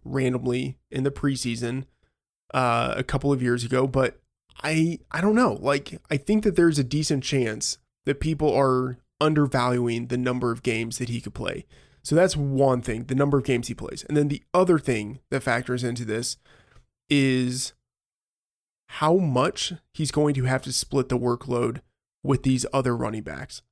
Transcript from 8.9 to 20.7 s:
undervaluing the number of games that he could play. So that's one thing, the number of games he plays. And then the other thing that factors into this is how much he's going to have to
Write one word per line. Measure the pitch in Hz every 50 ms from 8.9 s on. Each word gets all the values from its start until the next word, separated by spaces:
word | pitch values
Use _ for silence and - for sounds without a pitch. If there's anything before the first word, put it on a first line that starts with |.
| 123 - _ _ _ -
undervaluing | 151 156 156 151 147 131 - 131 123 123 123 123 120 120 117 117 120 120
the | 123 127
number | 127 127 123 127 127 120 117
of | 123 -
games | 127 113 110 117 117 113 -
that | 123 117
he | 120 117
could | - 101 -
play. | - 110 90 85 - - _ - - _ _ _ _ -
So | - 147
that's | 165 180 185 -
one | 147 143 139 135 135 139 135 127 123 123
thing, | - 110 113 123
the | 139 131
number | 131 143 143 143 139
of | -
games | - 127 120 120 -
he | 120
plays. | - - - - - -
And | - 147
then | 147 147 143
the | 147 - - _ -
other | 180 185 180 175 151
thing | - - 120 107 104 104 131 131 - _
that | 143 135 -
factors | 131 117 120 127 - 123 120 123
into | 120 123 120 120
this | 110 107 113 127 - - - _ _ _ _ _ _ _ - _ _ _ _ _ -
is | 143 143 135 135 127 127 127 123 123 127 - - - _ _ _ _ _ _ _ _ _ _ _ _ _ _ _ _ _ _ _ _ _ _ _
how | - - 151 156 170
much | 196 180 151 127 123 139 175 - - - - 180 - _ _ _
he's | - 156 135 -
going | 147 151 147 143
to | 135 123
have | 127 131 131 -
to | 135